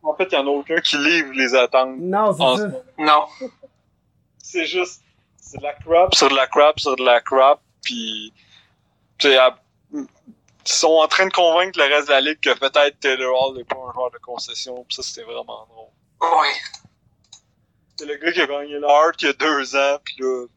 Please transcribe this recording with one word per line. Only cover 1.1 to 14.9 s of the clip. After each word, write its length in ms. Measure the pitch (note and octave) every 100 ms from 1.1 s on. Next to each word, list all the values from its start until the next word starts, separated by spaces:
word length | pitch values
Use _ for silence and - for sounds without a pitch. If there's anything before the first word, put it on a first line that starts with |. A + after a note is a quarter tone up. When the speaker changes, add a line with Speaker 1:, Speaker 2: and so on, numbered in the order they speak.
| E3+ C#3
Speaker 1:
les 220 | C3+ B2+ C3
attentes 420 | B2 C3 C3 C3
Speaker 2:
Non, 360 | F3+ G3+ G#3+
c'est 80 | D#3
Speaker 1:
en 140 | - G#3
Speaker 2:
ça. 60 |
Speaker 1:
ce 40 | G#3
moment. 160 | C3 - -
Speaker 3:
Non. 280 | D3+ D3+ - - C4 _ - _ _ _ _ _ _ _
Speaker 1:
C'est 280 | - F4+ D#4+
juste, 360 | F#4 F3+ - _ _ _ _
c'est 200 | - -
de 40 |
la 100 | C#3+
crap, 400 | - D#3+ E3+ F#3
sur 160 | - C3+
de 60 | C3+
la 120 | B2+
crap, 320 | D3 D3+ -
sur 160 | C#3+ B2+
de 80 |
la 180 | B2+ A#2+
crap, 400 | - C3+ C3+ D3 _ _
puis, 500 | - A#2+ A2+ G#2+ A2 _ _ _ _ _ _ _ _ -
tu 120 | C#3+
sais, 80 | C3
à, 200 | B2+ - _ _ _
ils 140 | D3 - _ _ _ _ _ -
sont 220 | - E3
en 200 | D#3+ D#3
train 200 | - F#3+
de 60 |
convaincre 460 | F#3 E3+ E3 F#3 E3+
le 60 | C#3
reste 220 | D3 C#3+
de 60 |
la 80 | C3+
ligue 180 | C#3+ D#3
que 180 | C#3 -
peut-être 420 | C3+ D3+ C#3+ -
Taylor 400 | C#3+ C3 B2+ B2+
Hall 180 | C3+ B2+
n'est 60 |
pas 140 | A#2 C3
un 160 | B2
joueur 160 | B2 B2
de 60 | A#2+
concession, 680 | B2 B2 - A#2 B2+ B2
pis 80 | B2